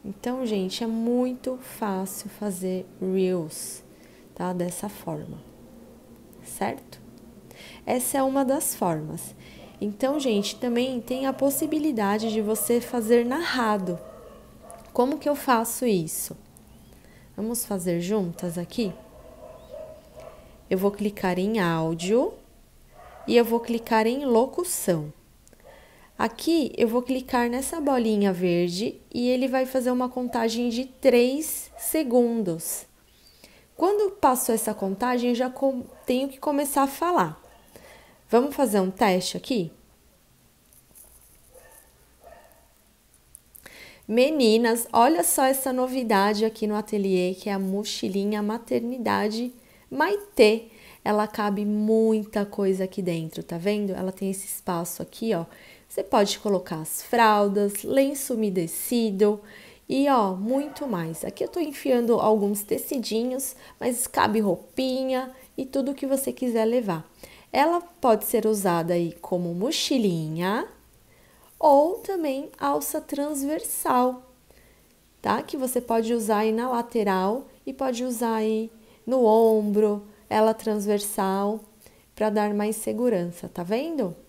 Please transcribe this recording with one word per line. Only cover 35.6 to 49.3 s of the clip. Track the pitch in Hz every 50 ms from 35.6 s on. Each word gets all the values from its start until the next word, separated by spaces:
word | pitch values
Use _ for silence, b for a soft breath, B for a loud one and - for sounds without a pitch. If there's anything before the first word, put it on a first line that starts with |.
| 277 269 262 247 240 - - - -
tenho | - 254 254 269 277
que | 269
começar | - - 302 285 277 294 277 - 285 269
a |
falar. | 269 269 - 339 349 359 285 180 156 156 - - - - B B B B B B B B B B B B B B _
Vamos | - 233 262 294 277
fazer | - 277 220 202 202
um | 185 185
teste | 185 - 247 202 180 180 180 - -
aqui? | 175 - - 262 214 170 160 - - _ _ _ _ _ _ _ _ _ _ _ _ _ _ _ _ _ _ - - _ _ _ - - - - - - _ _ _ _ _ - - - - - - - _ _ _ _ _ _ _ - - - - - - - _ _ _ _ _ _ _ _ _ _ _ _ _ _ _ _ - _ _ _ - B B B B B B B B B
Meninas, | - 214 240 254 294 320 294 247 214 214 226 240 226 226 233 - - -
olha | 233 233 277 320 349 339
só | - - - 269
essa | 262 269 269 - 269 254
novidade | 254 254 254 254 262 247 220 214 196 196 208 214 202 220
aqui | 220 220 - 220
no | 208 208
ateliê, | 208 214 - 220 208 196 196 185 180 180 180 190
que | 185 - 214
é | 196
a | 196
mochilinha | 196 190 190 202 220 226 - - - 208 185 196 196 208 214 208
Maternidade | 208 208 220 240 233 - 254 240 233 233 254 262 220 214 202 196 202 214